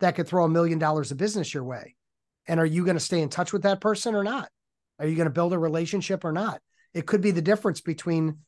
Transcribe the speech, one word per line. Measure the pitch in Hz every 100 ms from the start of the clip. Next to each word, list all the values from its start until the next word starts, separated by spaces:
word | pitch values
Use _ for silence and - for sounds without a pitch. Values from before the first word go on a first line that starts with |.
that | 185
could | 180 156
throw | 180 165
a |
million | 165 170 160
dollars | 156 156 143
of | 143
business | 208 208 151
your | 143
way." | 127 120 - _ _ _ _ _ -
And | 165
are | 160
you | 165 180
gonna | 170
stay | - 175
in | 151
touch | - 175
with | 202
that | 196 196
person | 214 208 240
or | 214
not? | 202 262 - _ _ _ _ -
Are | 151
you | 160
gonna | 160
build | 135 175
a | 175
relationship | 160 160 170 202 190 190
or | 165
not? | 160 220 - _ _ _
It | 170 -
could | 208
be | 202
the | 170
difference | 160 214 208 160
between, | - 160 170 165 160 156